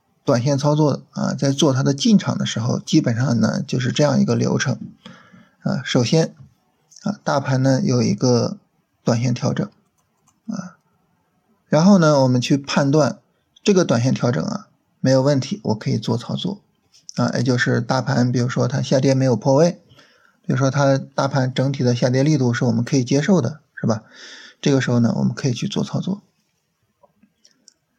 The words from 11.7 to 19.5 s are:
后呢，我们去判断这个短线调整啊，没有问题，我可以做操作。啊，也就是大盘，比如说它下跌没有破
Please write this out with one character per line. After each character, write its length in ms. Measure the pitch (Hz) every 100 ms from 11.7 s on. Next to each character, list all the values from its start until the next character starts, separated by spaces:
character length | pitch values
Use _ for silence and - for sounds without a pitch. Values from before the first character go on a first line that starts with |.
| 151
后 140 | 185 196
呢， 240 | 156 143
我 40 | 131
们 140 | 127
去 160 | - 143
判 340 | 139 - 139
断 280 | 151 127 101 _ _ _ _
这 100 | -
个 120 | 185 165
短 160 | 117
线 120 | 127
调 160 | 131 123
整 140 | 127
啊， 240 | - - - _ _ _
没 100 | 131
有 120 | 131
问 180 | 135 139
题， 220 | - -
我 120 | - 107
可 140 | 135
以 80 | 120
做 200 | - 117
操 180 | - -
作。 260 | - 208 _ _ _ _ - -
啊， 160 | 120 131
也 60 |
就 160 | 127 120
是 220 | 131 123
大 220 | 120 131
盘， 280 | 127 127 123
比 100 | 123
如 100 | 120
说 180 | 131 123
它 140 | 139
下 180 | 131 135
跌 140 | 135
没 100 | 135
有 100 | 131
破 220 | 110 143